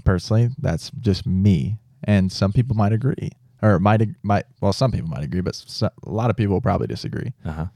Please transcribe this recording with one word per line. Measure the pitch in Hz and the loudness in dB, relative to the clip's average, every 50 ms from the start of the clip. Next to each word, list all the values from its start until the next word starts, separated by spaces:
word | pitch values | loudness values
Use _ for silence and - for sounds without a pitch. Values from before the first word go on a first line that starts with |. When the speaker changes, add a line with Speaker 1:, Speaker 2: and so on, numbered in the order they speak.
| - | 0
Speaker 1:
personally, | - 95 90 - - 110 110 120 120 127 - | 2 2 2 0 0 2 2 2 2 0 -2
that's | - 95 82 80 - - - - | -2 -2 -2 -2 -6 -10 -14 -4
just | 110 107 95 - - | 0 0 0 0 -2
me. | 90 92 95 95 104 95 78 64 90 104 110 - _ _ _ - | -2 0 2 4 4 4 4 2 -2 -4 -6 -10 _ _ _ -2
And | - 104 101 92 92 | 2 2 2 2 0
some | - - 104 95 | 0 0 -2 0
people | 107 139 120 127 107 | 2 0 0 2 2
might | 110 104 101 110 | 0 2 2 2
agree, | 110 113 131 - - - - - _ _ _ _ _ | 0 0 -2 -2 -2 -6 -10 -10 _ _ _ _ _
or | - 110 101 80 | 2 4 4 4
might | 92 101 107 110 | 4 4 4 4
ag-, | 113 104 - - _ | 2 0 -2 -6 _
might, | 104 104 98 - - _ _ | 0 0 0 0 -4 _ _
well, | - 98 95 | -2 -2 0
some | - 135 127 | 2 0 0
people | - 87 - 82 | 0 -2 -4 -6
might | 76 62 73 | -6 -6 -6
agree, | 69 62 90 | -4 -4 -2
but | 90 - - | -2 -4 -6
s-, | - - - - - 110 | -8 -12 -14 -6 -4 -4
a | - - - - - | -4 -4 -8 -12 -8
lot | - 107 113 120 | -6 -2 0 0
of | 107 | 0
people | - 104 101 98 | 2 2 2 2
will | 90 | 2
probably | - - 92 90 - - | 2 0 0 0 -2 -4
disagree. | - - - 113 - 76 - - - - - | -6 -6 -8 -8 -6 -6 -8 -8 -10 -10 -10
Speaker 2:
Uh-huh. | 82 78 78 80 92 - | -8 -6 -6 -6 -8 -8